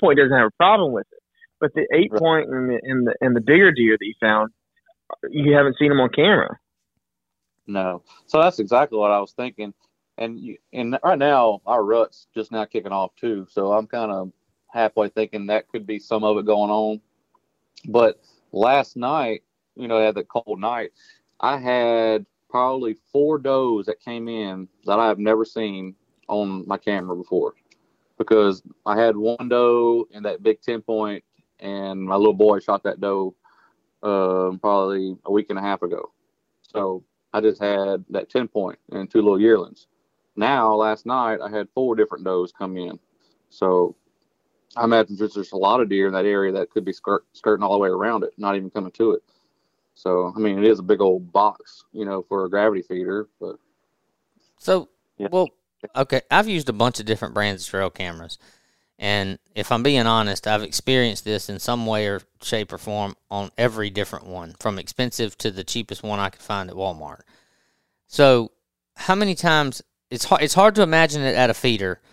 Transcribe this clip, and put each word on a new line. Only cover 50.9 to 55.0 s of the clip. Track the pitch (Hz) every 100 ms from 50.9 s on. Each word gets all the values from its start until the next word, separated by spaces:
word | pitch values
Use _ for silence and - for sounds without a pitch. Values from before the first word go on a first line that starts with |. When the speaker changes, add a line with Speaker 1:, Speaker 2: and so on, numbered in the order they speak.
| 98
Speaker 2:
old | 98 92 87
box, | 98 104 - - - _
you | 110 101
know, | 95 -
for | 98 90
a |
gravity | 98 107 98
feeder. | - 92 90 98 107 _
But | 107 - _ _ _ _ _ _ _ _ _ _
Speaker 3:
So, | - 190 - _